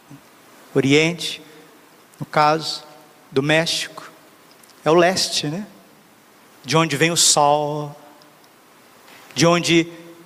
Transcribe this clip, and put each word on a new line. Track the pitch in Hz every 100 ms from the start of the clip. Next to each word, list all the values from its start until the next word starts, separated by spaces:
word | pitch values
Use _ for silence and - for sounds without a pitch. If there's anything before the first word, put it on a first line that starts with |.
| - - _ _ - - -
Oriente, | 139 135 143 160 165 - - - - - - _ _ _ -
no | -
caso | 156 151 160 151 - - - - _ -
do | 135
México, | 143 156 170 - - - - - - _ _ _ - - 151
é |
o | 170
leste, | 175 190 - - 147
né? | 170 214 - - _ _ _ _ _ _ - 127
De | 156
onde | 160 139
vem | 160
o | 170
sol, | - 156 147 147 147 151 147 151 - - - _ _ _ _ _ _ _ - - - -
de | 165
onde | 175 139 165 165 - - -